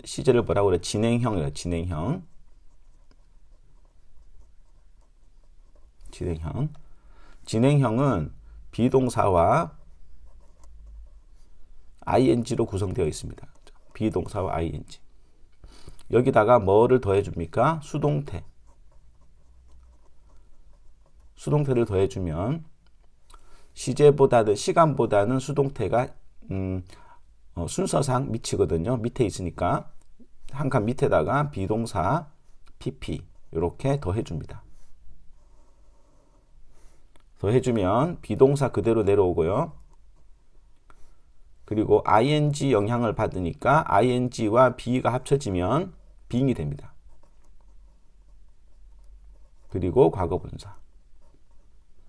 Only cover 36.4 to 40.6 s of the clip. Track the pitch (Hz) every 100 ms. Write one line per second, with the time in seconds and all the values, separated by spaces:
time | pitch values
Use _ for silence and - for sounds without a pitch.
36.4 | _ - - - - - - - - -
37.4 | 95 123 127 113 92 110 165 - - -
38.4 | 135 143 127 - 113 117 101 101 90 85
39.4 | 82 107 165 - - - - - - -
40.4 | - -